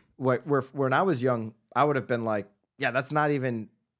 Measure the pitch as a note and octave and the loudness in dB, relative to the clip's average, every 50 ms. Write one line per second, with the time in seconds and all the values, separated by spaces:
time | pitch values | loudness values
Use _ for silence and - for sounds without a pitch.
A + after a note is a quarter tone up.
0 | - _ _ - C3 C3 B2+ A#2+ - D3+ C#3+ C3+ B2+ - - C#3 C3+ C3 C3 D3+ | -16 _ _ -4 0 0 0 0 0 0 0 0 -2 -2 -4 -2 0 2 2 2
1 | F#3+ F#3+ D3+ A#2+ B2 C3 B2 A2+ A2 A2 - _ _ _ - A#2+ C#3+ D3+ C#3+ C3 | 2 2 0 0 0 0 0 0 -4 -8 -12 _ _ _ 0 2 2 2 2 0
2 | G2 - B2 A#2 A#2 A2+ G#2+ G#2 G2 - _ _ _ _ _ - C#3 B2+ A#2 C3+ | 0 -2 -2 -2 0 -2 -2 -2 -4 -6 _ _ _ _ _ -4 -2 -2 0 -2
3 | C3 - D3+ D3+ D3+ D3 D3 C3+ B2+ B2+ A#2 A2+ G#2 - _ _ _ _ _ | -2 0 0 2 2 2 2 0 -2 -2 -4 -4 -8 -12 _ _ _ _ _